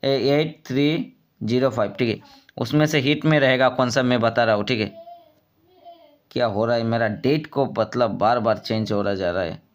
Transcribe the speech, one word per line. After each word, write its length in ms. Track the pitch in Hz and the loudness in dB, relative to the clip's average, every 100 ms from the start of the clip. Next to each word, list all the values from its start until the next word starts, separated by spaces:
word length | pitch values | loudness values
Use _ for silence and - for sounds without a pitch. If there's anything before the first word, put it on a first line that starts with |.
ए, 80 | 135 139 123 | 0 0 2
एट 300 | 143 160 - - | 2 0 -6 -6
थ्री 480 | 127 143 156 - _ _ _ | 0 0 0 -6 _ _ _
ज़ीरो 300 | 107 123 131 | -2 0 0
फ़ाइव, 220 | 117 104 | 0 -4
ठीक 160 | 101 120 | -2 -2
है। 260 | 104 - - _ - | -2 -8 -20 _ -8
उसमें 280 | 120 147 151 | -2 2 2
से 120 | 156 | 2
हिट 240 | 131 147 | 0 0
में 140 | 156 156 | 2 4
रहेगा 280 | 135 127 131 | 4 4 2
कौन 200 | 127 123 | 2 0
सा 120 | 120 | 2
मैं 180 | 127 123 | 2 2
बता 240 | 113 117 | 2 2
रहा 100 | 113 | 2
हूँ, 100 | 104 | 2
ठीक 160 | 104 123 | 0 -2
है। 120 | 104 - - - _ _ _ _ _ _ - - - _ _ | -4 -6 -20 -20 _ _ _ _ _ _ -20 -20 -20 _ _
क्या 160 | - 120 | -2 -2
हो 180 | 101 113 | 0 0
रहा 100 | 117 | 0
है 60 | |
मेरा 240 | 113 117 113 | 0 0 -2
डेट 380 | 107 123 151 156 | -2 0 0 -2
को 160 | 139 131 | -2 -2
मतलब 480 | 104 107 120 120 98 | 0 -2 0 -2 2
बार 200 | 104 120 | 0 2
बार 180 | 113 107 | 0 -2
चेंज 340 | - 110 107 | -2 -4 -2
हो 80 | 104 | -2
रहा 120 | 101 | -2
जा 160 | 98 90 | -2 -2
रहा 120 | 87 | -2
है। 180 | 87 - _ | -4 -6 _